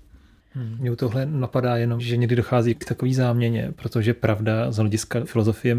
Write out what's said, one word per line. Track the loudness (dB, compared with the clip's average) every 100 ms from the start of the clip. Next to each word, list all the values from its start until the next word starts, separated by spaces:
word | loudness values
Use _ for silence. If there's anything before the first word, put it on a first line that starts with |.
| -20 -20 _ _ _
Hmm. | -10 -8 -6
Mě | -4
u | -2
tohle | -2 -2 -2
napadá | -2 -2 0 0 2
jenom, | 0 0
že | -2 0
někdy | 2 2
dochází | 2 2 2
k | 0
takový | -4 -4 0
záměně, | 2 2 2 0 0 -4 -6
protože | -4 0 0
pravda | 2 0 0 0 0 0
z | 0
hlediska | 2 0 -2 -4
filozofie | -2 2 2 2 0